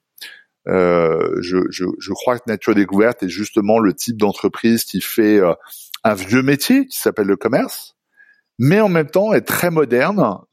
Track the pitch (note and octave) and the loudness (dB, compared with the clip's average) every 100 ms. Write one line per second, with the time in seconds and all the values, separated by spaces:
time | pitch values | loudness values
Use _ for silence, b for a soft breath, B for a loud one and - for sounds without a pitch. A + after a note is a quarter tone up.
0 | _ _ B B B _ F#2 F#2 F2 F2 | _ _ B B B _ -2 0 2 2
1 | E2 E2 E2 F2 F2+ F#2 - - F#2 - | 2 0 -2 -4 -2 -2 -2 -4 -6 -6
2 | F#2+ F#2+ - A#2+ - G#2 - G#2 F#2 G2 | -10 -6 -4 -4 -4 -4 0 0 2 2
3 | A2 A#2+ F#2 F#2 G#2+ A2+ G2+ A2+ G#2 - | 2 0 -6 -6 -4 -2 2 2 2 0
4 | - A2+ G#2 - G2 - A2+ A2+ - F#2+ | -6 -2 -2 -2 -4 -2 0 0 -2 -8
5 | - - G#2+ G#2 F2+ D#2+ B B B B | -4 0 4 4 4 0 B B B B
6 | A2 G2+ F#2 B2+ C3+ C#3+ - C4 C4 - | -2 -2 0 0 2 0 2 2 0 -4
7 | A2 G#2 G2 G2 A2 C#3+ C4 - - _ | -2 0 0 0 0 -2 -2 -10 -18 _
8 | b b b b b - B2+ G3+ G#3+ E3+ | b b b b b -2 2 4 4 2
9 | C#3+ F#3 G#3+ C#3+ - - F3 D#3+ C3+ A#2+ | 0 0 2 0 0 -2 0 0 2 2
10 | D#3 G3+ A#2+ F2+ _ | 2 0 0 -2 _